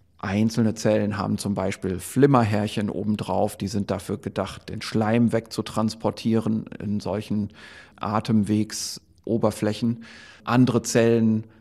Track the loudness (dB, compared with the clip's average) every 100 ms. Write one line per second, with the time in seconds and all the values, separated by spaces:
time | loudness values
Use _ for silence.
0 | _ _ -4 0 2 2 0 0 0 2
1 | 0 -2 -4 -4 -4 -2 -4 -4 -4 -6
2 | -4 4 6 6 4 2 -2 -2 -4 -2
3 | -2 -2 -2 0 0 0 -4 -2 -2 -4
4 | -4 -6 -6 -6 -6 -8 -12 -10 -4 0
5 | 2 4 4 2 -2 -8 -4 -2 -2 -2
6 | -4 -2 0 0 0 -4 -6 -10 -6 -4
7 | -2 -6 -4 -4 -4 -10 -20 -20 -20 -10
8 | -4 -2 2 2 2 0 -2 -6 -10 -12
9 | -18 _ -4 0 0 0 -2 0 -2 -2
10 | -8 -20 -20 -14 0 4 6 4 2 4
11 | 4 4 4 2 -2 -16